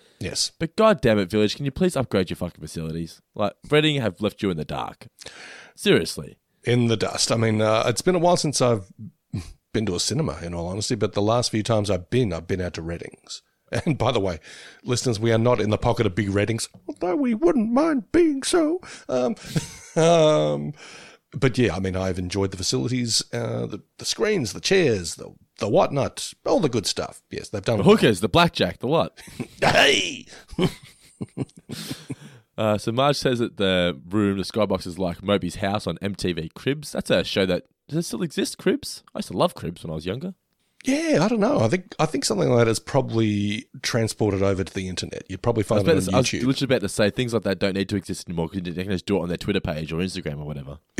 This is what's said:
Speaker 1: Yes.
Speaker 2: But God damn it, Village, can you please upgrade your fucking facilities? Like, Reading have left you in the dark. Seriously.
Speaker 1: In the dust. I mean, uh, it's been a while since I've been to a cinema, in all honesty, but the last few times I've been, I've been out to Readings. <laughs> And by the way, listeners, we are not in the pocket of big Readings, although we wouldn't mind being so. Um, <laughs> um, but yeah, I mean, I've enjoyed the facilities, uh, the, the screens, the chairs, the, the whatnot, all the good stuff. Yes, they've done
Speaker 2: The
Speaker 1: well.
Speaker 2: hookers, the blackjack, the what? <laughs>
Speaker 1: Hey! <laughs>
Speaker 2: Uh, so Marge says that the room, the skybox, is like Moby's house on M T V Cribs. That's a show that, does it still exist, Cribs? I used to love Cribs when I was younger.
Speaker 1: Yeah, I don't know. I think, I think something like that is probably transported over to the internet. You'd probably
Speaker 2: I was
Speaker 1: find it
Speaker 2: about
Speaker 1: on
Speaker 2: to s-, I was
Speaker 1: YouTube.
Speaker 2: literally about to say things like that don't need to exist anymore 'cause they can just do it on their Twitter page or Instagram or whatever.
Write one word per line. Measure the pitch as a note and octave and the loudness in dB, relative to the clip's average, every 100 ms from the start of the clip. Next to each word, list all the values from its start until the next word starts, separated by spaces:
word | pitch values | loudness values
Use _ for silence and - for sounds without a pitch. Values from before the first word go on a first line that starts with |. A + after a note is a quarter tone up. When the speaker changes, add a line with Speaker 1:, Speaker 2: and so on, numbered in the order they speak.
| _ - | _ -10
Speaker 1:
Yes. | G2 - - - | -6 -4 -4 -4
Speaker 2:
But | E3 - | -4 4
God | A3 F3+ | 4 6
damn | A#2 G#2 | 4 4
it, | F2 | 2
Village, | G#2+ G#2+ - | 2 2 0
can | |
you | C#3 | -6
please | - F3+ C#3 | 0 0 0
upgrade | A#2+ G2+ F2 | 0 0 0
your | F2 | -4
fucking | F2 - | -8 -8
facilities? | D#2 E2 D#2+ E2 E2 - _ | -12 -8 -6 -6 -8 -12 _
Like, | G#2+ G#2 - - | -4 -4 -4 0
Reading | D3+ D#3 C#3 | 2 2 0
have | G#2+ - | -2 -2
left | G#2 - | -4 -2
you | G2+ | -2
in | E2 | -2
the | D2 | -6
dark. | C#2 G#1+ - - - - - - - - | -8 -8 -12 -20 -20 -20 -18 -18 -18 -20
Seriously. | - G#3 B2+ D#2+ - C#2+ - _ _ | -2 4 4 2 -6 -12 -18 _ _
Speaker 1:
In | - A#2+ A#2 | 2 4 4
the | A2 | 2
dust. | A2+ - - | 0 -2 0
I | A#2 | 2
mean, | A2+ G#2+ | 2 2
uh, | G#2+ A2 B2 | 4 2 2
it's | G#2+ | 0
been | F#3 | 0
a | F3+ | 2
while | F3 F3 | 4 2
since | D#3 - | 0 2
I've | B2 A2 F#2 - G#2+ - _ G2 - - _ | 2 2 -4 -16 -18 -20 _ -10 -10 -16 _
been | A2 G#2 | -2 -2
to | |
a | F2 | -2
cinema, | - C#3+ B2+ D#2+ | -2 -2 -2 -4
in | F2 | -8
all | F2 E2+ | -6 -6
honesty, | G2 - | -4 -4
but | A2 G#2+ | -2 -2
the | G#2 | 0
last | G#2 A#2+ - | 2 2 2
few | A2 | -2
times | G#2 A2 G2+ | 0 2 2
I've | F#2 - | -2 0
been, | A#2+ A2 | 0 0
I've | E2 E2+ | -2 -4
been | F#2 | -4
out | F2 | -4
to | - | -6
Readings. | E2 E2+ - - - - _ | -8 -8 -10 -16 -16 -18 _
<laughs> | _ _ A#2+ F3 | _ _ -4 -2
And | C3 | 0
by | A#2+ | 2
the | A2+ | 2
way, | F#2+ E2 - - - - | 0 -4 -10 -20 -20 -10
listeners, | B2 B2 B2+ G#2+ | -4 -2 0 0
we | A2+ | 2
are | A2+ | 4
not | A#2+ A#2+ | 4 4
in | G#2 | 2
the | G#2 | 2
pocket | A#2+ A#2 | 2 2
of | G#2 F2+ | 2 0
big | G2+ | 0
Readings, | G2 G#2 A2+ - - - | 2 0 -2 -6 -12 -14
although | - F4 | -4 -2
we | E4 B3 | 0 0
wouldn't | G#3+ E4+ C#4+ A3 | 2 4 4 2
mind | B3 E4 C#4 - | 2 2 0 2
being | E4 E4 C4+ | 4 4 2
so. | - F4+ D4+ F#4 - - - | 0 2 2 -2 -8 -16 -4
Um, | B3+ B3 - - D#3 | 0 0 -2 -4 -4
<laughs> | - - - E3+ | -4 -10 -4 2
um, | E3 E3+ D#3 D3+ D3+ D3 D3 - - - - - _ - | 6 6 6 4 2 -2 -4 -10 -18 -20 -20 -20 _ -2
but | C3+ B2+ | 0 4
yeah, | G#2+ F2 | 2 2
I | |
mean, | F#2+ | -2
I've | F#2 F#2+ F#2 | -2 -2 -2
enjoyed | F2+ G2 G2 | -2 -2 -2
the | F#2 | -2
facilities, | F#2 C3 C3 B2+ A#2+ - - | -2 -2 -2 -2 0 -2 -2
uh, | A#2 A#2 A#2+ A#2 | -6 -4 -4 -6
the, | G#2 - - | -10 -14 -10
the | |
screens, | - - G#3 G3+ G#2+ | -6 0 0 0 -2
the | F2 | -4
chairs, | - F#3+ D3 G2+ D#2+ | 0 2 4 0 -4
the, | - - - _ - | -10 -14 -20 _ -6
the | G#2 | 0
whatnot, | E3 - C#3+ G#2 - - - | 2 2 0 -4 -6 -12 -8
all | - C#4 | -2 0
the | D3+ | 2
good | A#2 | 0
stuff. | - - - - _ | -2 -4 -8 -12 _
Yes, | - - | -12 -10
they've | G2+ | -6
done | B2 G#2+ | -2 4
Speaker 2:
The | |
Speaker 1:
well. | D#3+ A3 | 6 6
Speaker 2:
hookers, | D#3 F2+ | 6 4
the | G2+ | 2
blackjack, | D#3+ E3+ - F2+ - | 4 4 2 -2 -2
the | A#2+ | 0
what? | D#3 F2 - - - | 0 0 -6 -14 -12
<laughs> | - - | -12 -2
Speaker 1:
Hey! | - C#3+ C#4 G3 - A#2+ - - - - | 2 4 4 2 -2 -8 -16 -20 -10 -2
<laughs> | F3+ - - - _ - - - - - - - - - - - - - _ - | -2 -2 -18 -20 _ -14 -12 -10 -12 -14 -16 -14 -12 -12 -14 -16 -18 -20 _ -2
Speaker 2:
Uh, | A2 G#2 | 0 0
so | A#2 | 0
Marge | A#2 C#3+ C#3+ | 0 2 2
says | C#3 A#2+ | 0 0
that | A2+ - | -2 0
the | F#2+ F#2 F2 C#2 F2 | 2 2 2 -2 -2
room, | G#2 G2+ G2 | 2 2 0
the | |
skybox, | F2+ A2 G2+ F#2 F#2 | -2 -2 0 -2 -4
is | F2 | -4
like | F2+ E2+ | -4 -2
Moby's | F#2+ G2 F2 - | 0 0 -2 -4
house | G2 G#2 F#2 | -2 -2 -4
on | D#2+ | -6
M | G2+ | -6
T | F#2+ F#2 | -4 -4
V | E2 E2 | -2 -6
Cribs. | - C3+ D3+ C#3+ | -6 -4 -4 -6
That's | - - | -6 0
a | G2+ | 0
show | - G#2 F#2+ | 2 0 2
that, | F2+ - _ - | 0 -4 _ -6
does | D#3 | -6
it | |
still | - A3+ | -4 -4
exist, | E3+ F#3+ B3 - | -4 -2 -4 -2
Cribs? | F#3 C#4+ - - - | -2 -2 -4 -14 -12
I | - | -12
used | - | -6
to | F#2+ | 0
love | F3 | 0
Cribs | - E2 F2 | -2 -10 -8
when | E2 | -8
I | |
was | D#2 | -6
younger. | F2 A#2 F#3 - _ _ _ _ | -4 -6 -8 -12 _ _ _ _
Speaker 1:
Yeah, | B3+ C#4+ E4 A3 | -2 0 2 2
I | G3+ | 4
don't | A#3 | 2
know. | A3 C#4+ | 2 2
I | A2+ | 2
think, | F#3 - - | 0 -4 -2
I | |
think | D#3 C#4 - | -2 0 -2
something | G3+ C#3 | 0 4
like | A#2+ A2+ | 4 4
that | |
is | A2 | 2
probably | - C#3 A#2+ A2+ A2 G#2 G#2 G#2+ - - | 0 0 2 2 2 2 0 -2 -6 -8
transported | - A#2+ A2 - G#2+ G2 | -2 0 0 0 0 2
over | G2 F#2+ | 2 0
to | F#2 | -2
the | G2 F#2 | -4 -6
internet. | F2 E2+ - - | -6 -8 -10 -12
You'd | F#2+ | -4
probably | A#2+ A2+ | 0 0
Speaker 2:
I | |
was | - | 2
Speaker 1:
find | G#2+ | 2
it | |
Speaker 2:
about | F#2+ F#2+ | 4 2
Speaker 1:
on | |
Speaker 2:
to | F#2 | 2
s-, | |
I | B2+ | 2
was | B2+ | 2
Speaker 1:
YouTube. | F#2+ B2+ | 0 0
Speaker 2:
literally | C3+ C3 | 0 0
about | A#2+ | 0
to | G2 | 0
say | - G#2 | 0 2
things | C3 B2 | 0 -2
like | A2+ | -2
that | G2 F2 | 0 0
don't | G2 | 0
need | F#2+ F#2+ | 0 0
to | G2+ | -2
exist | - F2+ - | -4 -8 -6
anymore | E2+ D#2+ | -4 -2
'cause | G2 | -4
they | F2 | -6
can | E2 F#2+ | -6 -4
just | F2+ - | -4 0
do | F#2+ | 0
it | |
on | F2 | 0
their | E2+ | -2
Twitter | G#2 F#2+ | -2 -2
page | F#2 D#2 D2+ | -2 -4 -4
or | D#2+ | -4
Instagram | F#2 F2+ D#2 C#2+ | -4 -4 -6 -8
or | |
whatever. | D2 C#2+ C2+ C#2+ _ | -8 -10 -12 -16 _